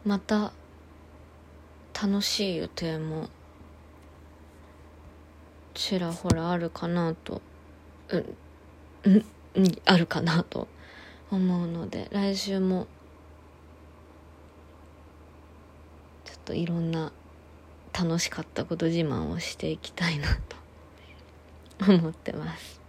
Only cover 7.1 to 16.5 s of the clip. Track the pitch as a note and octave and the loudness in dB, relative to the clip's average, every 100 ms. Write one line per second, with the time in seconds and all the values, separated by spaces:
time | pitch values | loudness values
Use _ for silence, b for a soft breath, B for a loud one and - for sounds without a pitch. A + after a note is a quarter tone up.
7.1 | E3 - - - - - - - - - | -2 -8 -10 -12 -20 -20 -20 -20 -20 -2
8.1 | F3 - - - - - - - - G3+ | -2 -2 -12 -18 -20 -20 -20 -20 0 6
9.1 | G3+ - - - - F#3 - - F#3 E3+ | 6 6 -18 -4 4 4 4 4 6 4
10.1 | F3+ E3+ D#3+ - - - B B B B | 0 2 0 0 -6 -8 B B B B
11.1 | B - F#3+ F#3 F3+ E3+ E3 - - - | B -4 2 2 2 -2 -4 -6 -8 -6
12.1 | G3+ G3 G3 G3+ G3 F#3+ F#3 - - - | -2 0 -2 -2 0 2 0 -4 -14 -20
13.1 | - - - - - - - - - - | -20 -20 -20 -20 -20 -20 -20 -20 -20 -20
14.1 | - - - - - - - - - - | -20 -20 -20 -20 -20 -20 -20 -20 -20 -20
15.1 | - - - - - - - - - - | -20 -20 -20 -20 -20 -20 -20 -20 -20 -20
16.1 | - - - - | -20 -20 -14 -6